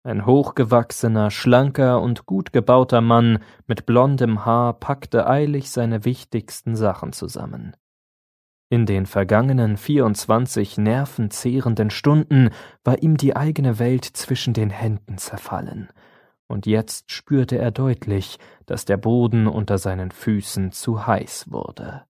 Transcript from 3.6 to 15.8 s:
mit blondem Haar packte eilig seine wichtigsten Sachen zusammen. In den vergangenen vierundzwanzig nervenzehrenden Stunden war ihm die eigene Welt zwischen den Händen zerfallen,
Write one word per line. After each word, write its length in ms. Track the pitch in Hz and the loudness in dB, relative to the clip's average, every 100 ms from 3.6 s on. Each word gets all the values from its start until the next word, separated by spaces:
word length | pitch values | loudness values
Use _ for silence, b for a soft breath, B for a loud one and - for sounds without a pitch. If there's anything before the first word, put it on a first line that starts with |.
| - | -8
mit 180 | 110 - | -6 2
blondem 600 | 120 135 135 120 107 110 | 4 4 2 0 0 0
Haar 340 | 117 120 - | 0 0 -4
packte 480 | - 135 - 117 - | -6 -8 -2 0 2
eilig 440 | 139 151 143 131 | 2 0 -4 -6
seine 340 | - 117 110 123 | -4 -2 -2 -4
wichtigsten 720 | 127 - 117 - - - 110 | -6 -6 -8 -8 -12 -6 -2
Sachen 340 | 104 90 - | -2 -2 -10
zusammen. 640 | - - - - - - - _ _ _ _ _ _ _ _ _ | -10 -10 -10 -12 -12 -14 -18 _ _ _ _ _ _ _ _ _
In 160 | 123 107 | 0 2
den 200 | 98 95 | 0 0
vergangenen 720 | 101 95 107 135 131 110 104 | -2 4 4 4 2 2 -2
vierundzwanzig 1000 | - 147 113 104 - 113 127 107 101 - | 0 2 2 0 0 0 2 -2 -4 0
nervenzehrenden 1120 | 107 123 139 - 104 - 123 131 123 110 107 | 0 0 -4 -4 -6 -4 -4 -2 -2 0 -2
Stunden 600 | - 143 151 151 139 123 B B B - | 0 2 2 4 4 4 B B B 0
war 180 | 131 | 2
ihm 140 | 160 151 | 2 2
die 180 | 139 - | 2 0
eigene 420 | 147 156 135 107 | -2 0 0 0
Welt 280 | 120 127 - | 0 0 -4
zwischen 480 | - - 131 - | -14 -6 -4 -2
den 160 | 113 107 | -2 -2
Händen 480 | 95 113 104 - 95 | -2 -4 -4 -8 -14
zerfallen, 720 | - - - 92 - - | -12 -14 -10 -10 -8 -12